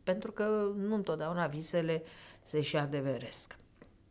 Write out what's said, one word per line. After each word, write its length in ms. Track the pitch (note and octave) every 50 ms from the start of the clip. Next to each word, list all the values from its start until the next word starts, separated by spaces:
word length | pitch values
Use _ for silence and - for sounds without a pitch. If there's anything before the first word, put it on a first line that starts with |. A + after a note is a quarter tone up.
| -
pentru 300 | - F#3 G#3+ A3 A3+ G#3
că 400 | - G#3 G#3+ G#3+ G#3+ G#3 G3+ G3+
nu 180 | G#3 G3 G#3 A3
întotdeauna 520 | G#3+ G3 - D#3+ D#3 D3+ D#3+ F3 F3 E3+
visele 560 | D3 C#3+ D3+ D#3+ - - F3 E3 D#3+ D#3+ D#3+ - - - - - - - - -
se 200 | - - D3+ C#3+
și 140 | C#3+ -
adeveresc. 800 | D#3 D3 C#3+ C#3+ C#3+ C3 C#3 C3 A#2+ B2+ A2+ - - - - - - - - - - - - - - - -